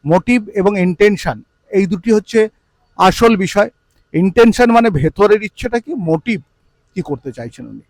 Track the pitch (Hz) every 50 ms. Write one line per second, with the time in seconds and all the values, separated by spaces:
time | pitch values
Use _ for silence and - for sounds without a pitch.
0 | _ 143 165 185 - - 247 247 214 - - 202 185 202 208 190 180 185 175 -
1 | 208 208 202 - - 175 120 107 - _ _ _ _ _ - 190 196 175 208 180
2 | - 233 220 214 - - - 220 220 214 _ _ _ _ _ _ _ _ _ -
3 | 180 185 - - 233 233 226 185 196 170 - 202 208 - _ _ _ _ _ _
4 | _ _ - 156 180 190 165 247 226 233 202 - 247 240 233 233 233 226 175 139
5 | 139 156 - - 202 208 208 214 214 196 _ - - 240 240 240 - 294 349 262
6 | 175 160 160 160 _ 240 220 156 _ _ _ _ _ _ _ _ _ _ _ 190
7 | - 151 143 120 _ 139 113 - 120 117 - - 123 113 107 107 _